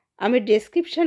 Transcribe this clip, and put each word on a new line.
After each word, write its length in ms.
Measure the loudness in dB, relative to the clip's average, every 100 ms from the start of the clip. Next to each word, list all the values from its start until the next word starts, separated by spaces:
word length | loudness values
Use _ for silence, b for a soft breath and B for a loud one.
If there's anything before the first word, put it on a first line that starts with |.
| _ -6
আমি 200 | 0 0 2
ডেসক্রিপশন 580 | 0 0 -4 -4 -2